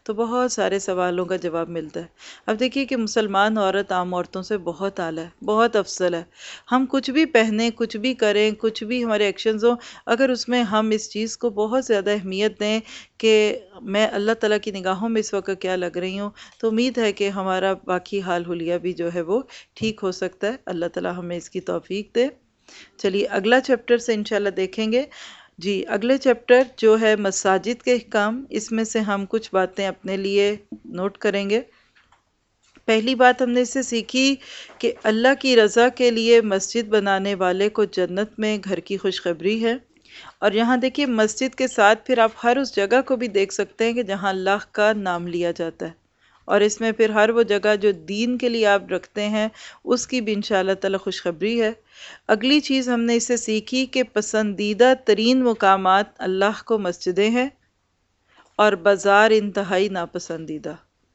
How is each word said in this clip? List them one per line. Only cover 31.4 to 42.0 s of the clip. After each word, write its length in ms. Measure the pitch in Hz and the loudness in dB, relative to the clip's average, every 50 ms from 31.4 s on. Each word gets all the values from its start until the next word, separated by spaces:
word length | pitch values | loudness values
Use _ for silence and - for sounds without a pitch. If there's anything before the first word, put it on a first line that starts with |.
| 196 196 208 240 262 - _ _ _ _ _ _ _ _ _ _ _ _ _ _ _ _ _ _ _ _ _ - _ - | -2 0 -2 -2 -2 -6 _ _ _ _ _ _ _ _ _ _ _ _ _ _ _ _ _ _ _ _ _ -8 _ 0
पहली 260 | 220 220 214 254 262 | 2 2 2 0 2
बात 260 | 233 254 247 247 247 | 6 6 6 6 4
हमने 180 | 262 240 240 247 | 0 0 2 0
इससे 200 | 254 233 - 269 254 | 0 0 -2 -4 -4
सीखी 500 | - 240 226 214 - - 262 262 277 277 262 - - - - - - - - | -2 -4 -4 -4 -2 0 2 2 2 2 -2 -6 -18 -20 -20 -20 -20 -10 -4
कि 100 | - 233 - - - | -4 -4 -4 0 0
अल्लाह 280 | 220 214 226 240 262 269 | 0 2 4 4 4 4
की 180 | 269 - 262 247 | 4 2 4 6
रज़ा 320 | 226 214 202 - 233 240 254 | 6 6 6 6 4 4 4
के 200 | 247 - 247 240 | 4 2 2 2
लिए 280 | 233 226 226 226 233 233 220 | 2 2 4 6 6 6 6
मस्जिद 440 | 208 190 196 - - - 233 226 208 | 4 -2 -2 -2 -2 -4 -4 -2 0
बनाने 440 | 220 214 196 202 196 190 190 202 202 | 0 0 2 2 0 0 0 -2 -2
वाले 320 | 180 190 180 180 190 202 208 | 0 0 0 2 2 0 0
को 140 | 208 226 208 202 - | 2 0 -2 0 0
जन्नत 400 | 190 180 165 180 196 214 214 - - | -2 -2 -2 -2 -4 -4 -6 -6 -4
में 220 | 214 214 214 202 | -2 -2 -2 -4
घर 200 | 190 196 196 170 | -4 -4 -6 -6
की 140 | 170 - 196 190 | -4 -6 -8 -4
खुशखबरी 600 | - 190 185 - - 180 170 156 165 202 220 226 | -4 -4 -4 -2 -4 -4 -6 -2 -2 -2 -2 0
है। 200 | 226 226 240 269 - _ _ _ _ _ - - - - - _ | 0 -2 -2 -4 -8 _ _ _ _ _ -20 -20 -20 -20 -10 _
और 140 | 196 214 190 | 0 0 2
यहाँ 220 | 220 233 233 254 240 | 2 2 2 2 2
देखिए 260 | 247 262 262 294 285 262 | 0 -2 0 -2 -2 0
मस्जिद 460 | 233 220 214 214 - - 262 254 - | 2 2 2 2 0 -2 -4 -4 -2
के 140 | - 254 - | -2 -4 -2
साथ 360 | - - 202 202 226 220 | 2 4 6 6 6 4